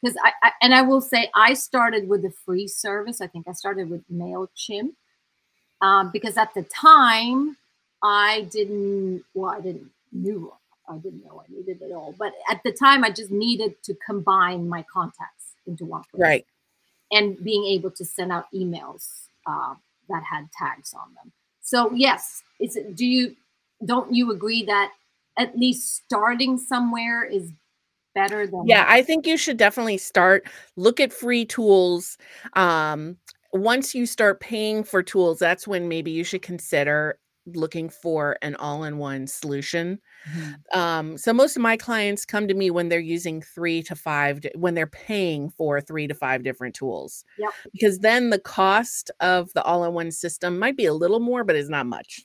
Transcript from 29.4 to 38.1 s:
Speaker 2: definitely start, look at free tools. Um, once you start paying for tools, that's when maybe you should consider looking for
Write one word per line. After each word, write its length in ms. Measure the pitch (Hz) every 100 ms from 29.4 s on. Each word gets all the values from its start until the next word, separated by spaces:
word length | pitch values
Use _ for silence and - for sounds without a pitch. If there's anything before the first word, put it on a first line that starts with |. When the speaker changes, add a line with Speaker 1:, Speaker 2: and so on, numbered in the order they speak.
| - 240
Speaker 2:
definitely 400 | - - 226 196
start, 500 | - - 180 190 - - - -
look 240 | 190 247
at 120 | 269
free 320 | - 240 240
tools. 720 | 220 - 220 196 180 175 180 - - - -
Um, 640 | - 180 160 156 151 151 180 - - _
once 420 | 190 208 247 269
you 120 | 262 240
start 340 | - 214 190
paying 440 | - 226 214 214
for 180 | 214 190
tools, 360 | 180 196 175 165
that's 300 | 175 185 -
when 180 | 190 175
maybe 240 | 165 160
you 140 | 160
should 160 | 170 185
consider 800 | 180 175 - 156 143 147 151 - _ _ -
looking 340 | 170 160 170 160
for 480 | - 170